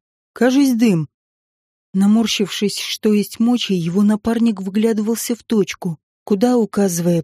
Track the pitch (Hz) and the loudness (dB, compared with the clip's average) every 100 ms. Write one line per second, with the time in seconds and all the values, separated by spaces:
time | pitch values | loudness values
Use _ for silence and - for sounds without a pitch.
0 | _ _ _ - 233 254 277 233 233 175 | _ _ _ 0 2 4 2 4 2 2
1 | 147 _ _ _ _ _ _ _ _ 190 | -2 _ _ _ _ _ _ _ _ 0
2 | 196 220 214 - 196 - 208 - - - | 4 4 2 -2 -4 -2 -4 -4 -10 -4
3 | 220 208 196 - 233 240 - 185 165 175 | 0 0 0 -2 0 0 0 -2 -2 0
4 | 208 214 226 233 233 196 190 190 220 214 | 2 0 0 0 0 -2 -4 0 0 0
5 | 214 233 - 233 - 220 185 - 180 160 | -2 -4 -4 -6 -2 0 0 -4 -8 -10
6 | _ _ - 202 240 247 214 - 202 170 | _ _ -4 0 2 2 0 0 -2 0
7 | 170 170 | 0 0